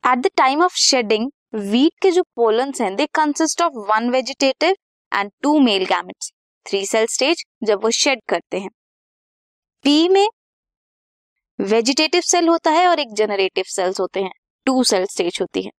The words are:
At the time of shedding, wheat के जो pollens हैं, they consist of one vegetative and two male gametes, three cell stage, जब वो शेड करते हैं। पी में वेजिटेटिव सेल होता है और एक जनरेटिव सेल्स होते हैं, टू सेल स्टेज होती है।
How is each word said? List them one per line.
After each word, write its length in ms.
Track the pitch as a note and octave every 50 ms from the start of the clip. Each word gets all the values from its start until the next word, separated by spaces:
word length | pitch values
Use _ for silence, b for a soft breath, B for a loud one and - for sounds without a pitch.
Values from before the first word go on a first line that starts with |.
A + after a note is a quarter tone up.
| -
At 200 | B3+ B3+ B3 C4
the 80 | G4 _ -
time 200 | C#4+ C4 C4+ D4+
of 140 | F4 F4+ -
shedding, 540 | - - - - B3+ A#3 G3+ A3 G#3+ A3+ C#4 _ _ _ _ -
wheat 360 | A3 G3+ G3 G#3 A#3+ C#4 E4+ _ _
के 100 | - F#4+
जो 120 | E4 F4+ F4+ _ _ -
pollens 420 | A#3 A3 A3 A#3 C4 C#4+ C4 -
हैं, 100 | A#3+ F#3
they 160 | F#3+ G#3 D4 - _ D#4+
consist 420 | D#4 D4+ C#4+ - D#4+ D#4 - -
of 140 | E4+ E4+ C#4 A#3 G3+ G3
one 220 | G#3+ A3 A#3 B3
vegetative 640 | A#3+ C4 B3+ C4 C4+ _ C#4+ C4+ C4 _ D4+ E4+ F#4+ _ _ _ _ _ _ _
and 200 | - G3+ G3+ G3+ _ _ -
two 160 | C#4+ D4+ D#4
male 260 | C4+ A#3+ G3+ F#3+ F#3
gametes, 460 | F3+ F#3+ F3+ F3 F3+ - _ - - _ _ _ _ _ _ _
three 200 | - - G3 F#3+
cell 220 | - - A3+ A3
stage, 360 | A3+ - - B3+ C#4+ F4 - - _ _ _ A#3
जब 200 | G#3 G#3 G3 A3
वो 60 | A3
शेड 300 | A#3 - - C#4+ C4 A3 _ -
करते 300 | F#3 E3+ _ _ - F#3
हैं। 100 | G3 F#3+ _ _ _ _ _ _ _ _ _ _ _ _ _ _ _ _ _ _ _ _ _ _ _
पी 260 | C#4 D4 D4+ E4 F4+
में 180 | F#4+ G4 G4+ A4 _ _ _ _ _ _ _ _ _ _ _ _ _ _ _ _ _ _ _ _ _ _ _ _ _ -
वेजिटेटिव 600 | G3 G3 G#3+ A3+ A3+ A#3 A#3 - D#4 D#4 - F4+
सेल 260 | E4+ - - F4 E4+
होता 240 | E4 E4+ E4 - E4
है 160 | D#4 E4 F4+
और 120 | F4+ E4+ D4+
एक 140 | D4 A3+ G#3+
जनरेटिव 500 | G3+ G#3+ G#3+ G#3 G3 F#3+ F#3 _ F#3+ F#3
सेल्स 320 | - - - F#3 F3+ G3 -
होते 240 | F#3 F3 - F#3+ G3
हैं, 80 | F#3 - _ _ _ _ _ _
टू 180 | C4 C4 C4 A#3+
सेल 220 | - C4 B3+ F#3
स्टेज 320 | - - - F3+ F3 - -
होती 200 | F#3+ - - -
है। 100 | F#3+ G3+ -